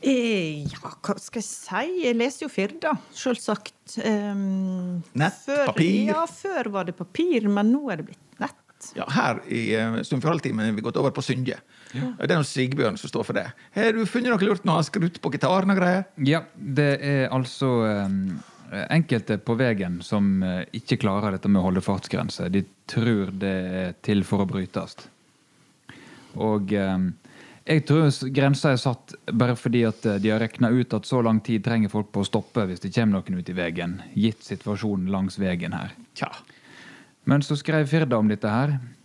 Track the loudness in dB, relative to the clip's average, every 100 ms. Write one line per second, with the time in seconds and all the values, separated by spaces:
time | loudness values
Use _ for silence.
0 | 2 2 2 0 -2 -4 -6 -8 -14 -10
1 | -6 -6 -6 -10 -8 -12 -6 -4 -2 0
2 | 0 2 0 -2 -6 -2 -2 -2 -2 -2
3 | -6 -6 -2 -2 -2 -4 -6 _ -14 -6
4 | -2 0 -2 -4 -2 -2 -2 -4 -4 -6
5 | -6 0 0 0 -2 0 2 4 4 4
6 | 2 0 -2 -4 -6 -4 -4 -4 -6 -8
7 | -8 -2 2 2 2 4 4 2 0 -6
8 | -8 -14 _ -10 -10 -10 _ _ -16 -10
9 | -2 0 2 0 -4 -4 0 0 0 -4
10 | -2 -2 0 -2 -2 -2 -2 -2 -2 0
11 | 0 -2 -4 -2 -2 -6 _ -20 -12 -6
12 | -6 -4 0 0 0 -2 -2 0 -2 -2
13 | -6 -6 -4 -4 -6 -14 -8 0 0 2
14 | 0 0 0 2 2 2 2 2 0 0
15 | -2 -2 -6 0 2 2 4 4 4 2
16 | -2 0 2 2 -2 -12 -4 2 2 2
17 | 0 0 2 0 -2 -2 2 2 2 2
18 | 0 0 -2 -6 -12 -20 -12 -8 2 2
19 | 4 0 0 -4 0 2 2 2 -2 -4
20 | -2 2 4 2 0 -2 -6 -10 -2 0
21 | 2 0 0 -2 2 4 4 2 0 -4
22 | -2 -4 -4 -6 -2 0 -2 _ -4 0
23 | 2 2 0 -4 -2 -2 -4 -4 -4 -6
24 | 0 2 2 0 0 -2 -4 -6 -8 -14
25 | -20 _ _ _ _ _ _ _ -20 -20
26 | -20 -20 -18 -4 0 0 0 0 2 2
27 | 0 -4 -16 -20 -20 -18 2 2 4 6
28 | 6 2 0 4 4 4 4 2 0 -2
29 | -8 -16 -2 2 2 2 2 4 2 2
30 | -2 2 2 2 0 0 2 2 2 -2
31 | 0 0 4 2 2 -2 0 0 2 0
32 | -2 -2 0 -2 -2 -2 -2 -4 -4 0
33 | 2 2 -2 -6 -4 -4 -4 -4 -6 -8
34 | -6 0 0 0 -10 -10 -6 -4 -2 -2
35 | -2 -2 -2 -2 -2 -2 -4 -8 -10 -14
36 | -20 -10 -8 -10 -20 -20 -20 -20 -20 -20
37 | -20 _ 2 2 2 -2 0 0 2 2
38 | 2 4 2 2 0 0 2 0 -4 -18